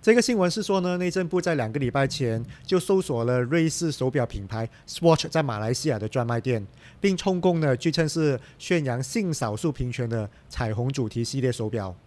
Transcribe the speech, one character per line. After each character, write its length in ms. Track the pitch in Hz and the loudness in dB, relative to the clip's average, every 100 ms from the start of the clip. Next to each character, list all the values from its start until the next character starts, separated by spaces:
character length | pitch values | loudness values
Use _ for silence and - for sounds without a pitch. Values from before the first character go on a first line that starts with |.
这 120 | - | 6
个 80 | 233 | 4
新 160 | 226 233 | 4 2
闻 140 | 180 | 2
是 100 | 196 | 0
说 200 | 202 196 | -2 0
呢， 160 | 180 180 | 0 -2
内 120 | 180 | -2
政 160 | 190 175 | -2 -2
部 100 | 180 | 0
在 160 | 175 156 | 0 0
两 160 | 113 | -2
个 80 | 110 | -2
礼 100 | 127 | -2
拜 160 | 143 135 | 0 0
前 400 | - 123 113 - - - | 0 -2 -2 -6 -14 0
就 120 | 185 | 0
搜 240 | - 190 | 4 2
索 220 | 180 123 | 2 0
了 160 | 117 123 | 2 2
瑞 300 | 123 165 160 | 2 2 2
士 200 | - 170 | 0 -4
手 220 | 143 131 | 0 0
表 140 | 135 120 | 0 -2
品 200 | 107 98 | -4 -8
牌 240 | 110 113 - - | -6 -6 -8 -16
Swatch 440 | - 165 156 160 | 2 4 4 2
在 120 | 160 | -2
马 180 | 143 107 | 0 -2
来 140 | 110 | -2
西 140 | 123 156 | -2 0
亚 100 | 113 | -2
的 120 | 107 | -2
专 180 | 135 117 | -2 0
卖 140 | 117 | -2
店， 260 | 131 117 98 - - - | 0 -2 -4 -16 -20 -2
并 160 | 202 185 | 0 2
充 240 | - 185 | 0 2
公 220 | 185 170 | 2 2
呢， 120 | 151 127 | 2 2
据 120 | 165 | 0
称 200 | 156 160 | 0 0
是 280 | 160 156 131 - - | 2 2 0 -4 -18
宣 240 | - 175 | -2 0
扬 180 | 139 120 | 0 -2
性 320 | 131 233 196 | -2 -2 -2
少 220 | 151 120 107 | -2 -2 -2
数 160 | 165 | -4
平 180 | 135 123 | -2 -4
权 200 | 120 120 | -4 -2
的 200 | 113 104 - - | -2 -4 -10 -12
彩 240 | - 117 | -4 -4
虹 180 | 110 123 | -2 -2
主 160 | 139 110 | -2 -2
题 160 | 117 | -2
系 160 | 117 135 | -4 0
列 100 | 127 | 0
手 200 | 120 110 | 0 -4
表。 260 | 113 95 95 | -4 -6 -10